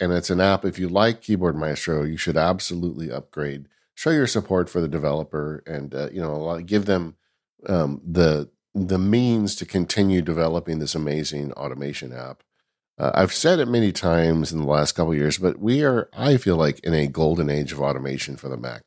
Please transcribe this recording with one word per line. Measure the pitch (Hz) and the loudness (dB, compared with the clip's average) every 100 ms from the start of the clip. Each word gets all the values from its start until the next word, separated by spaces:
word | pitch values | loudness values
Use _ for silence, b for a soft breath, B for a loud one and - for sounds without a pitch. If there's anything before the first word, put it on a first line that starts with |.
and | 90 | 0
it's | 87 - | 0 0
an | 90 | 2
app. | 95 95 | 4 2
If | 98 87 | 0 -4
you | 92 | -2
like | 92 113 113 | 2 2 0
Keyboard | - 101 90 | -2 0 0
Maestro, | 76 78 73 - 78 | 0 -2 -4 -2 -2
you | 76 80 | -2 -2
should | - 78 | 0 2
absolutely | 82 92 - 87 87 - 80 | 2 2 -2 -4 -4 -6 -8
upgrade. | 64 - - 71 71 69 _ _ | -10 -10 -8 -6 -8 -14 _ _
Show | - 156 | -6 0
your | 156 127 | 2 2
support | 113 - 92 87 | 0 2 2 2
for | 90 | 0
the | 80 | -2
developer, | 78 73 73 78 76 73 76 | 0 -2 -2 -4 -6 -6 -8
and, | - 78 69 | -10 -10 -8
uh, | 67 71 | -8 -6
you | 92 | -6
know, | 80 76 80 85 | -6 -4 -6 -6
give | 87 104 101 | -2 0 2
them, | 95 82 76 _ _ _ _ - | 0 -2 -10 _ _ _ _ -2
um, | 92 76 71 | 0 0 -2
the, | 87 85 82 76 73 _ _ | -2 2 4 2 -4 _ _
the | 104 92 95 | -4 0 2
means | 95 113 123 117 104 - | 4 4 4 2 0 -4
to | |
continue | 85 95 85 - 98 92 | -4 -2 0 2 4 4
developing | 82 80 82 85 80 80 | 2 0 0 0 -2 -4
this | 73 82 | -4 -4
amazing | 76 76 73 76 71 | -2 -2 -4 -6 -8
automation | - 71 64 69 71 65 | -8 -10 -8 -8 -8 -12
app. | 62 64 - _ _ _ _ _ - | -12 -14 -16 _ _ _ _ _ -4
Uh, | 67 | 0
I've | - 92 | 2 2
said | - 160 180 | 2 2 4
it | 123 | 2
many | 120 107 | 2 2
times | 87 90 82 82 82 78 | 2 2 4 4 2 0
in | 82 | -2
the | 71 | 0
last | 73 73 - | 2 2 0
couple | 82 | 0
of | 78 | 0
years, | 73 76 | 0 0
but | 92 - | -2 0
we | 104 135 | 0 2
are, | 147 120 - | 2 2 -2
I | - 131 135 | -2 2 4
feel | - 85 | 4 2
like, | 76 71 | 2 0
in | - | 0
a | 80 71 | 0 0
golden | 67 78 85 76 | 2 2 2 0
age | 73 69 | 0 -2
of | 71 | -2
automation | 69 65 67 69 - 67 | -2 -2 -4 -6 -8 -10
for | 69 | -10
the | 64 | -10
Mac | 60 58 | -10 -12